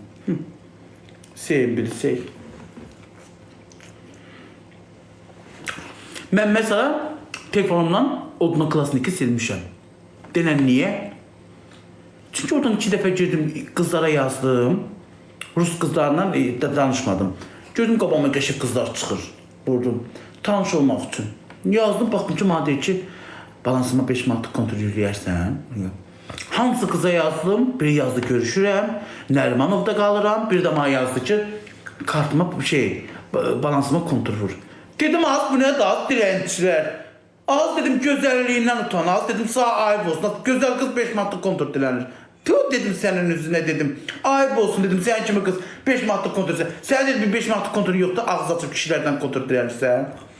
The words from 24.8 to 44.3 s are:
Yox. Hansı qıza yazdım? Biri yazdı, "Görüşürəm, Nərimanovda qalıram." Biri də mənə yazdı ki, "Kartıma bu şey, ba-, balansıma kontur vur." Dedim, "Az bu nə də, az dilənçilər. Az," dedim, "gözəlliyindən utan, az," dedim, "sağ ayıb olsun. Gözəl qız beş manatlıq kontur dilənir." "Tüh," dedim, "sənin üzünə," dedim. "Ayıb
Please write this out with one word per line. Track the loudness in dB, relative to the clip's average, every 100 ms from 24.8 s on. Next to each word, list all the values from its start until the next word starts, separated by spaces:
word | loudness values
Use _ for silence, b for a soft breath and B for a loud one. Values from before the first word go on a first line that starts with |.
| -2 0 -2 -2 -2 -2 0 -4 -6 -8
Yox. | -8 -10 B B B B B
Hansı | 0 2 2 0
qıza | 0 2
yazdım? | 2 2 0 0 2 2 0
Biri | 2
yazdı, | 2 2 0
"Görüşürəm, | 0 0 0 2 2 2 0 -4 B B 0
Nərimanovda | 2 2 2 2 2 0 2
qalıram." | 2 4 2 0 2
Biri | 2
də | 2 2
mənə | 2
yazdı | 2 0 -2
ki, | 0 0 -2 -8 -14 -18 -16 -10 -4
"Kartıma | -2 2 2 0 -2
bu |
şey, | 0 0 0 -2 B B -4
ba-, | -2 0 0
balansıma | 0 0 2 0
kontur | 0 0 0 -2
vur." | -4 -6 B B B -2
Dedim, | 2 2
"Az | 2 2 2
bu | 2
nə | 4 4
də, |
az | 2 2 0
dilənçilər. | 2 2 2 -2 0 2 2 0 -6 -14 -20 _ _ 0
Az," | 2 2 0
dedim, | 0 2 2
"gözəlliyindən | 2 2 2 2 2 2 0 0
utan, | 0 2
az," | 2 0
dedim, | -2 -2
"sağ | 2 2
ayıb | 2 2 2 0
olsun. | -2 -2 -2
Gözəl | 0 2 2 0
qız | -2 -2
beş | -2
manatlıq | -2 -4 -2
kontur | -2 -2 -2
dilənir." | -2 0 -2 -6 B B _ 2
"Tüh," | 2 2
dedim, | 0 -2 -2
"sənin | 0 0 0 -2
üzünə," | -2 -2 0
dedim. | 0 -2 B B B
"Ayıb | 2